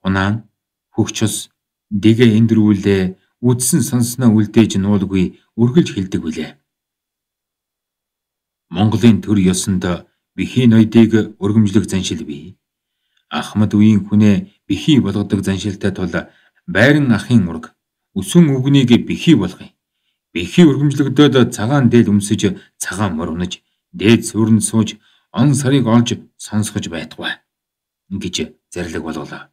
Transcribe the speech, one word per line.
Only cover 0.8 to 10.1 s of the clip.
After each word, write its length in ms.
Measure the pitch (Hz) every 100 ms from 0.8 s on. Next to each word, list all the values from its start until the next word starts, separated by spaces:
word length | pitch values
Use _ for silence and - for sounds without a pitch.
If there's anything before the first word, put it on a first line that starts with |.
| _
хөгчс, 560 | - 107 - 107 - - _ _ _ _
дэгэ 360 | 104 110 113 120 107
эндэрүүлээ, 640 | 113 110 107 98 101 98 92 - _ _
үдсэн 400 | 120 123 - 165
сонсноо 480 | 117 123 117 - 123
үлдээж 480 | 107 104 117 101 98
нуулгүй 640 | 98 104 95 98 90 - _ -
үргэлж 300 | 120 160 -
хэлдэг 280 | - 92 92
билээ. 280 | 82 78 76 _ _ _ _ _ _ _ _ _ _ _ _ _ _ _ _ _ _ _ _ _ _
Монголын 480 | 117 110 110 120 98
төр 160 | 95 104
ёсонд 440 | 92 90 - 92 90 87 _